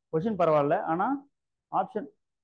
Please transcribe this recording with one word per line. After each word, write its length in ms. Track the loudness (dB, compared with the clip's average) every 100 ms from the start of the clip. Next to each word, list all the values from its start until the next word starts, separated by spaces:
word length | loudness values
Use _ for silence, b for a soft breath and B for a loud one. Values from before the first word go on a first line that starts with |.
| _
கொஸ்டின் 240 | -4 -2 0
பரவாயில்ல, 440 | 2 4 2 0
ஆனா 260 | 0 -2 -2 -4 -8 _ _ _ _
option, 360 | -4 -4 -6 -10 _ _ _